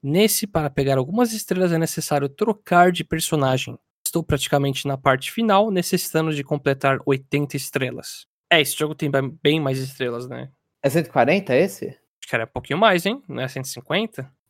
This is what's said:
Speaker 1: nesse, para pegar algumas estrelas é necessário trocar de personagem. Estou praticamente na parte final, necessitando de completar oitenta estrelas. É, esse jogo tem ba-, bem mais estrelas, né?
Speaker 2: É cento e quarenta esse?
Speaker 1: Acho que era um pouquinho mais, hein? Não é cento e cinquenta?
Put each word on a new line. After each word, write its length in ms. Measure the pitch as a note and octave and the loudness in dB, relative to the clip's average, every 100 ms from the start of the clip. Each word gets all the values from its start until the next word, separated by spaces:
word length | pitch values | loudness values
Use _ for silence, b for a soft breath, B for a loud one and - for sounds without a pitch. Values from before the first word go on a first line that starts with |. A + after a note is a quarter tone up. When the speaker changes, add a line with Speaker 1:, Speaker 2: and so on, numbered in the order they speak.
Speaker 1:
nesse, 440 | C#3 E3+ G#3+ - G#3 | -2 2 2 2 -2
para 220 | E3 D3 | -2 -2
pegar 300 | C3+ C#3 C3 | 0 2 2
algumas 340 | C3 G#3+ A#3 | 0 0 0
estrelas 400 | A3 - F#3 F3+ | -2 -4 0 2
é 60 | E3 | 2
necessário 500 | D#3+ - - D3 C#3 | 0 -4 -2 0 0
trocar 640 | - G#3+ G3+ - F3 F3+ | -2 -2 -2 2 6 6
de 100 | F3 | 4
personagem. 760 | D#3+ E3 - D#3 C3+ C3 B2 A#2 _ _ | -2 -4 0 0 2 0 -4 -12 _ _
Estou 180 | - E3+ | -6 -4
praticamente 640 | D#3+ D3 - C#3+ C#3 C3+ C#3 | -2 -2 2 2 2 -2 -4
na 120 | C3+ | 0
parte 340 | C#3 C3 - | 2 2 0
final, 380 | - A3+ G3 A3 | -2 2 4 4
necessitando 640 | F#3 - F3+ - D#3+ D#3+ | 0 0 -2 0 -2 0
de 100 | D3 | -2
completar 540 | C#3 D3 C#3 C3+ C#3 C3+ - | -4 -2 0 0 2 0 0
oitenta 500 | C3+ - C#3+ C#3+ C#3 | -2 0 -2 -2 -6
estrelas. 720 | - C3 B2+ - - - - _ _ | -6 -4 -4 -6 -12 -16 -18 _ _
É, 80 | E3+ | 2
esse 160 | C#3+ - | 2 -2
jogo 180 | D3+ | -4
tem 160 | D#3 D3+ | -4 -2
ba-, 220 | C3+ C3+ D#3+ | -2 -2 -2
bem 160 | D3 D#3 | 0 2
mais 200 | C#3 C3 | 0 -4
estrelas, 500 | C3 - B2 A#2 B2 | -6 -6 -6 -6 -10
né? 220 | B2 C3+ _ _ _ | -12 -14 _ _ _
Speaker 2:
É 80 | C#3 | 0
cento 160 | D#3+ D#3 | 0 0
e 40 | |
quarenta 440 | C#3 B2 G3 F#3+ | 2 4 2 2
esse? 320 | C3 G3 - - | 2 2 -2 -12
Speaker 1:
Acho 420 | - _ _ - | -14 _ _ -6
que 60 | |
era 100 | A#2 | -4
um 40 | A2+ | -4
pouquinho 260 | B2 - D3+ | -8 -6 2
mais, 280 | A3 F3+ F#3+ | 4 4 0
hein? 160 | C4+ - | -4 -8
Não 160 | B2 | -8
é 60 | C3 | -6
cento 160 | C3+ | -8
e 40 | C3+ | -10
cinquenta? 640 | B2 - E3+ A3 - C3 _ _ | -12 -4 -4 -4 -8 -14 _ _